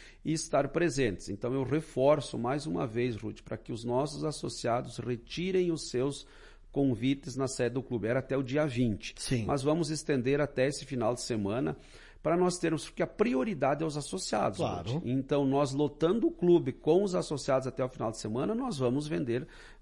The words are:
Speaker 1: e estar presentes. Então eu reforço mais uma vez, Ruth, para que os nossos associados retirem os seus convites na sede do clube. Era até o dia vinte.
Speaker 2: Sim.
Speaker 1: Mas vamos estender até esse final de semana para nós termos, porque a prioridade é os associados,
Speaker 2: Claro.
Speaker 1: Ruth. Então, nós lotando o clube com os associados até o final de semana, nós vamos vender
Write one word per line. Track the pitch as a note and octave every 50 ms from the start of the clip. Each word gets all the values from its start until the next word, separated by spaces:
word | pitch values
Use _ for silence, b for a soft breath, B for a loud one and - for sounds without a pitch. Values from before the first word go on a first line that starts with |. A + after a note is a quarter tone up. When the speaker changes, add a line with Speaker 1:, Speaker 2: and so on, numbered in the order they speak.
| B B B B B
Speaker 1:
e | - D#3+
estar | D#3 - - - C#3 C#3 -
presentes. | - D#3+ F3 D#3+ B2+ C#3 C3 G#2+ F2+ F2 - -
Então | G2+ - - A#2+ C3
eu | C3+ C3
reforço | A#2 C#3 D#3+ D3+ - - B2+ C3 C#3 D3+ D3 C3 - - A#2
mais | A#2 A#2+ C#3 D3 C#3+
uma | D#3 E3+ E3+ D3+
vez, | A2+ G#2+ A#2 A#2+ B2+ A2+
Ruth, | G2+ G#2+ G#2 G#2 - -
para | - A#2 A2
que | - - B2
os | A2 A#2
nossos | A#2+ A#2+ B2+ D3 D3 D3 D3 D3+
associados | D#3 D3 - - - - - - B2 A2+ B2+ B2+ A#2+ - -
retirem | - A#2+ B2 A2+ - - - D3+ F3 F#3+ F#3 F#3 F3+ F3
os | E3 C#3+ - -
seus | - B2 C3 C#3+ C3+ - - b b b b b b b b - -
convites | C#3 C#3 C3+ B2 G#2 A#2+ C3+ C#3 C#3 - C3+ B2
na | C3 C3+ C3
sede | - - B2 A#2+ A#2+
do | C3+ B2
clube. | - B2 A2 F#2 A2
Era | B2 C3+
até | B2+ - C#3
o | C3+ C3+
dia | A#2 C3+ D3+ D#3
vinte. | D3 A#2 A#2+ B2+ A#2 G2+ - - - - -
Speaker 2:
Sim. | - - C#3 A#2 G#2+
Speaker 1:
Mas | G2+ C#3+ C#3 A#2+
vamos | D3 D#3 E3+ E3 C#3+
estender | D#3 D3 - - D3 B2+ A#2 C3 C#3 D3
até | D3 C3+ - B2+ B2+ C#3+
esse | D3 - C#3
final | - C#3 B2 A#2 A2 B2
de | - -
semana | - A#2+ G#2+ G2+ G2 A2 B2+ D3 D#3+ D3 - B B B B B B B B B
para | D3 E3+
nós | F3 F3+ F3+ F3 -
termos, | - D#3+ D#3+ D3+ -
porque | - - - F3
a |
prioridade | - - - G#3 A#3+ B3+ C4 B3+ A3 F#3+ C3+ C#3 C3+ C#3+ C#3+ D#3+
é |
os | D#3+ C#3+
associados, | D3+ C#3 - - F#3+ - - - G#3 G3 A#2+ G2 C3
Speaker 2:
Claro. | D#3 A2 F#2 F2 E2 G2+ B2+
Speaker 1:
Ruth. | E3 -
Então, | A#2+ B2+ C3+ C3 - D3 C#3+ C#3
nós | C3+ C3+ C#3+ D3 B2+ C3+
lotando | C#3 D3 C#3+ - - D#3+ E3+ G3+ A#3 C4+
o | E4 -
clube | - F3 F3 F3 E3 C#3 C3 -
com | - - D3+ D#3+ F#3 G#3
os | G3 F3+
associados | F3+ D#3 - D#3 C3+ - - C3 C3 B2+ C3
até | - - C3
o | B2+
final | - - A#2 A2+
de | G#2+ -
semana, | - G#2+ G#2+ B2 D#3 G3 A3
nós | A#3 C4+ B3 F3+ C3+
vamos | C3 A#2+ B2 C#3+ D3
vender | D3+ E3 F3 D3+ A#2+ A#2 C3 D#3 - B B B B B B